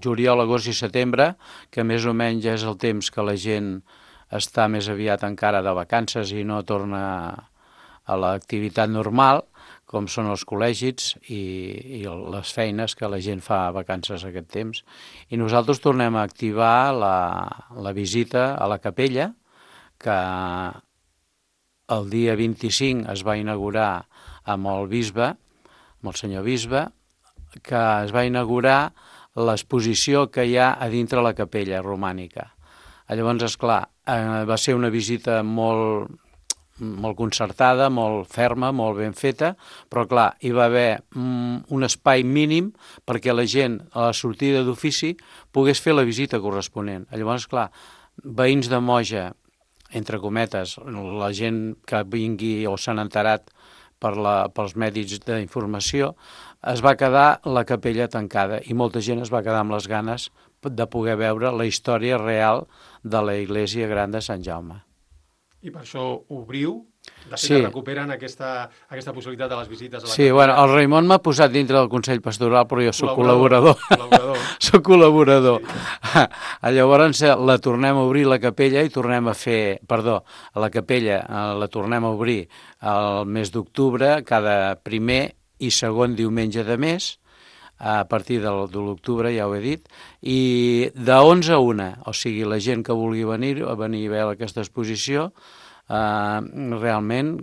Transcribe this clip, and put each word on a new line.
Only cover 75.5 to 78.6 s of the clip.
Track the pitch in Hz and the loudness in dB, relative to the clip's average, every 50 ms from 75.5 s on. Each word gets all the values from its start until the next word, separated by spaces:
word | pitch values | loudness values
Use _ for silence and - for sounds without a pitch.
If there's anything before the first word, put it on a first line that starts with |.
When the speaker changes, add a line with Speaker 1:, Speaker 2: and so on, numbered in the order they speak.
| 120 110 - | 4 2 -2
Speaker 1:
Sí. | - - - - - - - - 113 - 165 127 - - - - - - - - 120 | -6 -10 -10 -10 -10 -10 -8 -6 2 4 4 4 4 0 -6 -12 -12 -10 -4 0 2
<laughs> | 131 | 4
Llavors, | 131 131 135 139 143 156 160 135 - 151 | 6 8 8 8 8 6 6 4 4 6
eh, | 147 135 | 6 6
la | - 127 131 127 | 6 6 4 4
tornem | 123 - 131 120 120 135 135 139 | 4 4 0 0 2 2 2 2
a | 139 131 | 2 2
obrir, | 127 131 147 143 | 2 2 4 4
la | 135 131 120 | 4 4 2
capella, | 120 123 107 - | 2 0 2 2